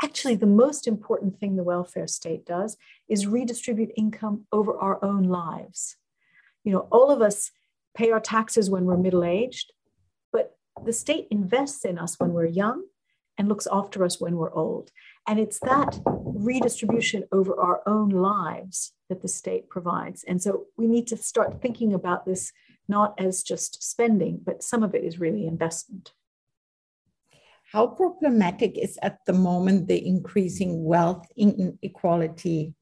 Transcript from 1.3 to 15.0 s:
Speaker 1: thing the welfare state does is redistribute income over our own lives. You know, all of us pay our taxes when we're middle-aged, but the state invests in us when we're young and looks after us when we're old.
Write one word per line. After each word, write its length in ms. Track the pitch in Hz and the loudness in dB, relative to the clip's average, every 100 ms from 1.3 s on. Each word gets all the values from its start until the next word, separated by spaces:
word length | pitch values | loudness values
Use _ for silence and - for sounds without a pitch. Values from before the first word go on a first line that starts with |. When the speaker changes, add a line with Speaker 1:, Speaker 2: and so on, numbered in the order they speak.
| - | -4
Speaker 1:
thing 160 | 202 190 | -4 -2
the 80 | |
welfare 420 | 175 175 175 185 165 | 0 -2 -4 -8 -8
state 400 | - 165 160 - | -8 -6 -8 -6
does 300 | 175 214 - _ _ - | -4 -6 -8 _ _ -4
is 180 | 208 202 | -2 0
redistribute 680 | 240 240 226 247 220 226 - | 0 -2 -6 -4 -2 -2 0
income 500 | 214 - 214 208 - | -2 -2 -4 -6 -2
over 260 | 214 208 - | 0 0 0
our 260 | 196 190 | -2 0
own 200 | 196 202 | 0 2
lives. 720 | 185 180 165 - - - - - _ _ _ _ _ _ 208 | 2 0 -4 -10 -12 -12 -12 -12 _ _ _ _ _ _ 0
You 80 | |
know, 140 | 185 - | 0 4
all 180 | 233 277 | 6 8
of 120 | 254 | 6
us 280 | 208 202 - _ _ _ _ - | 4 0 -8 _ _ _ _ 0
pay 160 | 226 | 2
our 80 | 220 | 2
taxes 500 | 220 220 220 226 190 | 0 -2 0 2 2
when 140 | 190 | 2
we're 140 | 180 180 | 2 2
middle-aged, 720 | 185 180 175 185 254 - - _ _ _ _ _ _ | 2 2 2 0 -2 -6 -14 _ _ _ _ _ _
but 240 | 151 - _ _ - | -2 -2 _ _ -10
the 80 | 226 | -6
state 360 | 233 - 311 - | -4 -2 -2 0
invests 540 | 208 185 247 277 - 196 | -2 2 2 0 -4 -6
in 120 | 175 | -4
us 220 | 170 - | -6 -2
when 140 | 175 | 0
we're 120 | 170 165 | 2 0
young 380 | 175 214 294 392 _ _ _ _ - | 2 0 -2 -8 _ _ _ _ -2
and 100 | 202 | 0
looks 200 | 208 - | 0 0
after 320 | 196 202 196 | -2 -2 -2
us 160 | 180 - | -2 0
when 160 | 170 170 | -4 -2
we're 180 | 160 | -2
old. 380 | 160 160 - - _ | -2 -4 -4 -10 _